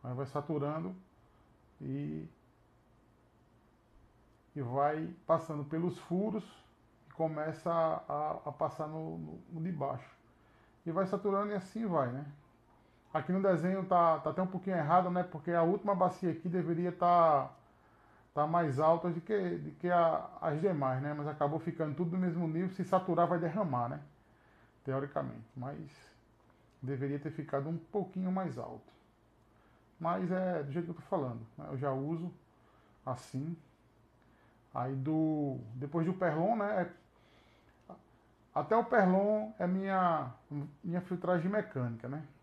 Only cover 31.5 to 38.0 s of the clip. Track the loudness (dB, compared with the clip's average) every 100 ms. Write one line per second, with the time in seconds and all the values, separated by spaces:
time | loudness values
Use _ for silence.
31.5 | -14 -10 -4 -2 -2 -2 -4 -6 -10 _
32.5 | _ _ _ _ _ -8 -8 -6 -6 -6
33.5 | -8 -12 _ _ _ _ _ _ _ _
34.5 | _ _ -6 -4 -2 0 2 4 2 -2
35.5 | -4 -8 -8 -2 0 2 2 2 2 2
36.5 | 2 0 0 -2 -4 -20 _ _ -20 -20
37.5 | -20 _ -20 -20 -20